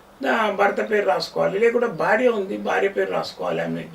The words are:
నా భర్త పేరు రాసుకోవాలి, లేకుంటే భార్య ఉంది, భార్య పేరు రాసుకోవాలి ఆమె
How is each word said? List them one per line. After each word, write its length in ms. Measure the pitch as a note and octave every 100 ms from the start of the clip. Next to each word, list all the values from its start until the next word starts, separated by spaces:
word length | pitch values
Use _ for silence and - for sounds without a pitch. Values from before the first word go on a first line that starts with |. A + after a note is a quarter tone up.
| - -
నా 300 | C4 A#3+ G#3
భర్త 400 | F#3+ G3 - G#3+
పేరు 140 | G#3 F#3+
రాసుకోవాలి, 540 | - - - E3 G3
లేకుంటే 280 | A#3 A#3+ A#3
భార్య 400 | E3 E3+ A3 B3
ఉంది, 300 | A3 F#3+ G#3
భార్య 300 | G3+ F#3+ G2
పేరు 240 | - F#2+
రాసుకోవాలి 500 | - - - F2+ E2
ఆమె 220 | E2 E2 D#2+